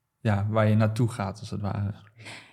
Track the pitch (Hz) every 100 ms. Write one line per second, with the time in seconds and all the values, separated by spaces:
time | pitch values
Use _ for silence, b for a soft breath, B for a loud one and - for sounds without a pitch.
0 | _ _ 113 101 104 110 107 107 110 110
1 | 117 - 98 - - 92 98 104 101 -
2 | - B B B B